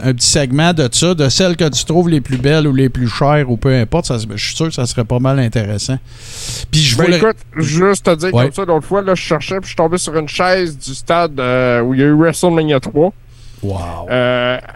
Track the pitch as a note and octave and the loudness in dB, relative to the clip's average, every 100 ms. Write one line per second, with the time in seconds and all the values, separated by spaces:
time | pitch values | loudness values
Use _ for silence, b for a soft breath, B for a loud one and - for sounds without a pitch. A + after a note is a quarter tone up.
0 | B2+ B2 - E3+ C3+ C3+ E3+ E3 B2+ - | 0 0 2 2 2 2 2 2 0 0
1 | E3+ F3+ C#3 - F#3+ E3+ D#3+ B2 - E3 | 0 2 2 2 2 2 0 -2 0 2
2 | F3 D#3 B2+ C3 C3+ D#3 D3+ C3 C3 B2 | 2 2 0 -2 2 2 2 2 2 0
3 | B2 - C#3 D3+ C3 A2+ C#3 C3 A2 D#3+ | -2 0 2 2 2 0 2 2 2 0
4 | - B2 G#2+ - - - D#3+ D#3 A#2+ - | -2 -4 -4 -6 -6 -4 -4 -2 -4 -2
5 | G#2+ B2 C3 C#3 A#2+ A#2 G2+ G#2 - C3 | -2 2 2 2 0 0 -2 -4 -4 -6
6 | - B B B B B B D3+ D3 A#2 | -8 B B B B B B 0 2 2
7 | E3+ F3 F#3 G#3+ - D3+ D#3 D#3 F#3+ G3 | 2 4 2 -2 -8 -6 -2 2 2 2
8 | - E3 F3+ F3+ C3 C#3+ F#3+ D#3+ C3+ G3 | 2 0 2 2 2 0 0 0 0 -2
9 | F#3+ F#3 - D#3 - F#3+ F#3 - E3 F3 | 0 0 0 -4 -2 -6 -6 -2 0 0
10 | - D#3 D3 - F3+ F#3 F3+ C#3+ B2 C3 | -4 -4 -4 -2 0 2 0 -6 -12 -8
11 | - E3+ E3+ C3+ B2+ B2+ B2+ A#2+ A#2+ C3 | -2 0 0 -2 0 2 2 2 2 2
12 | C#3+ D3+ E3 D3 F3+ E3 D#3 C#3 - C#3+ | 4 4 4 2 2 2 2 0 0 0
13 | F3 - - b b b G2+ F#2 F2 E2 | 0 0 -16 b b b -8 -6 -8 -10
14 | F2+ B2 B2 B2 B2 B2+ - | -4 0 0 0 0 -2 -8